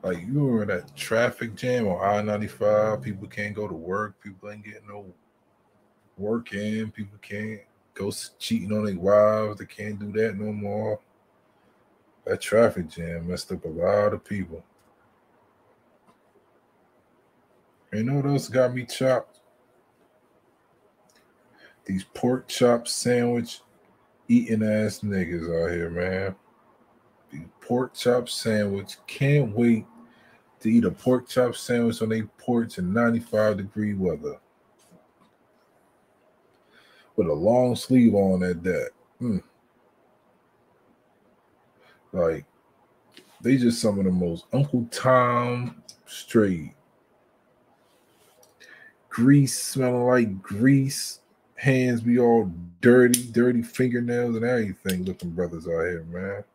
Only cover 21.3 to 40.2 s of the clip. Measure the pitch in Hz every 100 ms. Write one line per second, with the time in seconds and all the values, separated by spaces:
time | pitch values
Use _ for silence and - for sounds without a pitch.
21.3 | _ _ _ - _ - 95 - - 123
22.3 | 127 - - 123 117 117 - 123 123 120
23.3 | 120 - - _ _ _ _ _ _ -
24.3 | 120 113 110 107 107 107 - 104 98 85
25.3 | 85 82 82 85 87 85 85 90 92 95
26.3 | 92 _ _ _ _ _ _ _ _ _
27.3 | - 82 _ - 123 127 - 123 123 120
28.3 | - 117 107 101 98 95 - - - 139
29.3 | 147 120 104 120 113 - - - _ _
30.3 | _ _ _ 110 117 98 - - 127 123
31.3 | - 123 - - 120 117 113 110 110 107
32.3 | _ - 120 113 - 90 107 117 117 -
33.3 | 107 107 98 98 107 107 101 92 76 -
34.3 | - _ _ _ _ _ _ _ _ _
35.3 | _ _ _ _ _ _ _ _ _ _
36.3 | _ _ _ _ _ _ _ _ - 82
37.3 | 73 95 123 127 117 - 131 117 101 95
38.3 | 92 92 87 90 80 - _ _ _ 120
39.3 | 95 - _ _ _ _ _ _ _